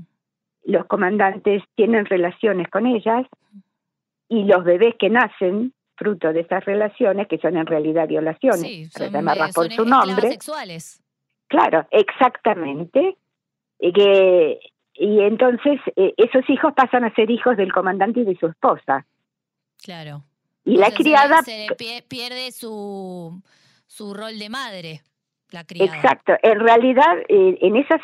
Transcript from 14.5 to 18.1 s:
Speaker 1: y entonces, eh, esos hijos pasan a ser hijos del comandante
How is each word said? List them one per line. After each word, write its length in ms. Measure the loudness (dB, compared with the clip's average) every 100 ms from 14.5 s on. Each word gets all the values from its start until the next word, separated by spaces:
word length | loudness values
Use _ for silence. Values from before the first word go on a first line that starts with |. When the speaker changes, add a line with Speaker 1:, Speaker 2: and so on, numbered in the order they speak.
| -2 -12 _ _
Speaker 1:
y 260 | -6 0 2
entonces, 600 | 2 2 2 2 0 -2 -2 0
eh, 180 | 0 2
esos 320 | 2 2 0
hijos 240 | 0 2
pasan 300 | 2 2 2
a 100 | 0
ser 160 | 0 0
hijos 260 | 0 0 0
del 160 | -2
comandante 480 | -2 -2 0 0